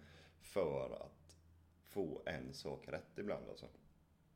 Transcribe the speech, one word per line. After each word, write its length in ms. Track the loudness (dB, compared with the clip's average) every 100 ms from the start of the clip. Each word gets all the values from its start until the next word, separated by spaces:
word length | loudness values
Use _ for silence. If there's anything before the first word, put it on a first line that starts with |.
| -12 -16 -18 -18
för 640 | 0 4 6 6 2 -2 -6
att 300 | -10 -18 -20 -20 -20 -20 -20
få 400 | -4 2 4 2 0
en 280 | 0 0
sak 340 | -2 -2 -2 0
rätt 300 | -2 -2 -2
ibland, 300 | 2 2 0
alltså. 180 | -6 -8 -12 -20 -20 -20 -20 -20